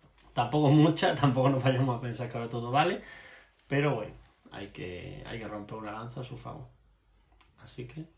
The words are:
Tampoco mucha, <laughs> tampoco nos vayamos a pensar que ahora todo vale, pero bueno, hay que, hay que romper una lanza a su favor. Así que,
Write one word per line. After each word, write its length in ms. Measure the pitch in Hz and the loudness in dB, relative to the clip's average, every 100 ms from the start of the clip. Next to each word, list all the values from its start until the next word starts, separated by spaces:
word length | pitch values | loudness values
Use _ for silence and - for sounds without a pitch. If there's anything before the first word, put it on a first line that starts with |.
| _ _ - | _ _ -8
Tampoco 340 | 143 - 151 143 | -2 0 4 6
mucha, 440 | 151 160 - 180 | 8 8 6 0
<laughs> 0 | |
tampoco 340 | 151 139 127 135 | 4 2 4 2
nos 160 | 131 | 4
vayamos 320 | 131 123 135 - | 2 2 0 -2
a 40 | |
pensar 260 | 123 107 - | -6 -8 -8
que 60 | 117 | -6
ahora 140 | 117 | -6
todo 200 | 120 120 | -6 0
vale, 300 | 139 175 - - - - - _ _ _ | 2 2 -2 -10 -20 -20 -20 _ _ _
pero 280 | 143 147 | 0 0
bueno, 180 | 117 104 - - _ - - | -2 -6 -14 -20 _ -20 -16
hay 120 | 101 | -14
que, 540 | - 90 87 87 - - | -12 -10 -10 -12 -14 -12
hay 120 | 117 | -12
que 80 | 104 | -10
romper 300 | 104 101 110 | -12 -10 -12
una 140 | 107 | -10
lanza 280 | 107 120 127 | -10 -10 -12
a 40 | |
su 120 | 120 120 | -12 -12
favor. 300 | 117 - 123 _ _ _ _ _ _ _ _ _ | -14 -14 -18 _ _ _ _ _ _ _ _ _
Así 220 | - - 123 | -20 -14 -14
que, 180 | 156 160 | -14 -16